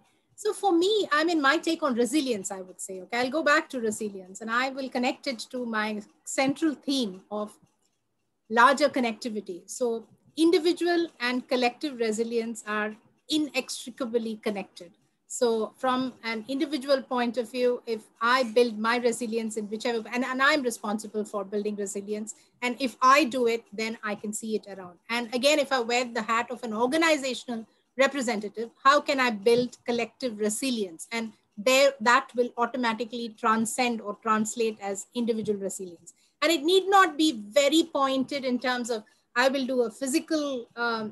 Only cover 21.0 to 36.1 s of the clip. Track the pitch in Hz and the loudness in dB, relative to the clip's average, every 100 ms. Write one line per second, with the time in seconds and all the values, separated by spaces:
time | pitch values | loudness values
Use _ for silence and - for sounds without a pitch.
21 | 208 214 208 208 196 208 208 208 202 202 | -4 -6 -6 -6 -6 -4 -4 -4 -6 -6
22 | 202 214 214 - _ - 247 247 269 - | -6 -8 -8 -14 _ -6 -4 -2 -4 2
23 | 262 277 294 254 233 226 - 202 220 226 | 6 6 4 2 0 -2 -6 -8 -6 -6
24 | 214 208 214 214 226 214 202 190 180 175 | -8 -6 -8 -8 -4 -6 -6 -16 -16 -16
25 | - 233 233 247 277 302 269 269 226 240 | -6 -6 -4 0 4 4 2 0 0 0
26 | 247 233 214 226 240 240 247 214 247 320 | 0 -4 -2 -2 -2 -6 -6 -2 0 2
27 | 330 311 269 233 - 233 220 _ _ - | 2 2 0 -6 -8 -10 -10 _ _ 2
28 | 269 277 240 214 208 214 233 _ 269 294 | 2 2 -2 -2 -4 -8 -10 _ 4 4
29 | - 277 247 214 202 233 247 - - 233 | 4 0 2 2 4 4 2 -6 -4 -4
30 | 226 - 254 208 208 214 269 233 190 165 | -4 -6 -8 -2 -2 0 -2 -2 -4 -8
31 | - 233 226 - _ - 208 262 277 277 | -8 -8 -8 -12 _ -4 4 6 6 4
32 | 220 247 269 233 247 - 233 254 240 220 | 4 4 2 -2 -2 0 -2 0 -2 -2
33 | 233 240 233 220 233 220 226 - 247 226 | -4 -6 -10 -4 0 2 0 0 0 -2
34 | 202 208 226 214 214 - 226 214 202 196 | -6 -6 0 0 0 -2 -2 -2 -6 -8
35 | - 240 233 220 202 202 196 - 185 170 | -8 -4 -2 -2 -2 -2 -4 -8 -12 -14
36 | - | -20